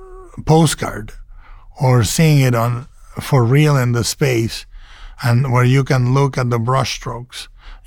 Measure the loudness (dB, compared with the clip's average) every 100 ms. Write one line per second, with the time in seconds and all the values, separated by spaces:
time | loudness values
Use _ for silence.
0 | -20 -20 -20 -6 2 4 2 -2 -8 -10
1 | -12 -16 -20 -20 -20 -20 -20 -2 2 2
2 | 2 2 4 4 4 2 0 -4 -10 -20
3 | -18 -14 0 2 4 4 4 2 2 0
4 | -2 -2 -2 0 -2 -6 -14 -20 -20 -20
5 | -20 -6 0 0 2 2 2 2 2 0
6 | 2 2 0 -2 -2 -2 0 0 -2 -6
7 | -10 -12 -14 -18 -18 -20 -20 -12